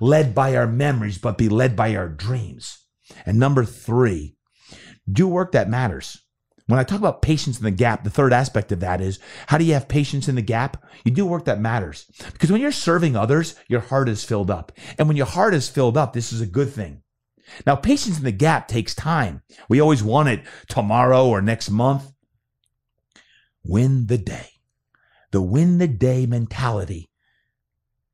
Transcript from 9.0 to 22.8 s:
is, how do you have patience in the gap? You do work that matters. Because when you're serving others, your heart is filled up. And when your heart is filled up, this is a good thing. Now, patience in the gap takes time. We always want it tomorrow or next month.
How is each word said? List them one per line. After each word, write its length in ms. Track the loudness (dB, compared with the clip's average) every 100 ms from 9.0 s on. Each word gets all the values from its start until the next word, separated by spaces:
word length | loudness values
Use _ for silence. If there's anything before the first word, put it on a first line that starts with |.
is, 200 | -4 -6 -12 -20 -2
how 100 | 0
do 80 |
you 100 | 2
have 120 | 0 0
patience 420 | -2 -2 -4 -4
in 60 |
the 80 | -2
gap? 420 | -2 -2 -2 -8 -18 -6
You 80 | -2
do 120 | 0
work 200 | 0 -2
that 160 | -2 -2
matters. 460 | -2 -2 -4 -12 -20 -20 -20
Because 180 | -2 2
when 100 | 2
you're 120 | 0
serving 420 | -2 0 2 2
others, 400 | 2 2 2 0 -8 _
your 120 | -2
heart 280 | 0 -2 0
is 160 | -2
filled 260 | -4 -2 -2
up. 220 | -4 -8 -18 -20 -2
And 80 | 0
when 100 | 2
your 100 | 0
heart 280 | 2 2
is 140 | 2 -2
filled 280 | 0 2 2
up, 160 | -2
this 200 | -4 -6
is 80 | -6
a 60 | -4
good 240 | -2 -2
thing. 320 | -4 -12 -14 _ _ _ _ _ -6
Now, 120 | -2 0
patience 420 | 2 0 0 -4
in 60 |
the 80 | -4
gap 340 | 0 2 0 -2
takes 300 | -6 -6 -8
time. 460 | -4 -2 -2 -6 -18 -20 0
We 120 | 4
always 220 | 4 4
want 260 | 2 2 2
it 140 | 0 -6 -20 -6
tomorrow 580 | -4 0 2 4 6 4
or 140 | 4
next 300 | 2 -2 -2
month. 400 | 0 2 0 -4 _ _ _ _ _ _ _